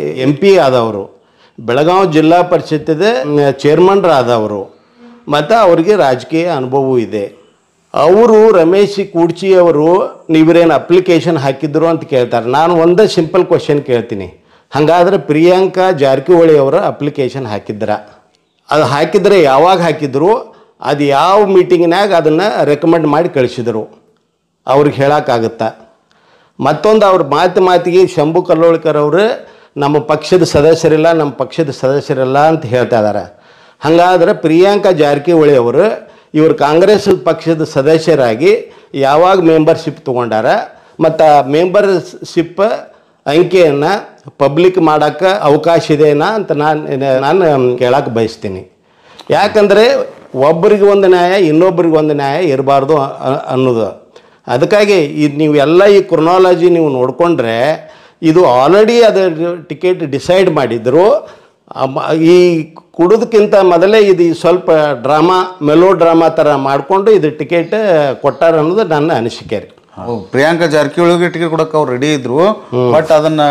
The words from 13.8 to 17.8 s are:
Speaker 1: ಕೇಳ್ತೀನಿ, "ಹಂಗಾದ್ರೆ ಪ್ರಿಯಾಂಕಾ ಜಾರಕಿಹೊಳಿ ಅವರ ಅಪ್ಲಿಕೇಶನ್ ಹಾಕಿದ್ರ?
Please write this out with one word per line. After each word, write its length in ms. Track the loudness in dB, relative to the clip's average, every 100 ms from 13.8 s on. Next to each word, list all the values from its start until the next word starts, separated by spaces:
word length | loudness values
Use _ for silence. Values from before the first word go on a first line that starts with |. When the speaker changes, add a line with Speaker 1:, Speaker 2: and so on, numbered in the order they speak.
Speaker 1:
ಕೇಳ್ತೀನಿ, 600 | -2 -4 -4 -10 -12 -16 _ _ _
"ಹಂಗಾದ್ರೆ 480 | -2 0 2 2 0
ಪ್ರಿಯಾಂಕಾ 720 | -2 0 2 2 0 -2 -2
ಜಾರಕಿಹೊಳಿ 680 | 0 0 0 2 2 4 2
ಅವರ 200 | 2 0
ಅಪ್ಲಿಕೇಶನ್ 680 | -2 -6 -8 -4 -6 -6 -8
ಹಾಕಿದ್ರ? 440 | -10 -10 -10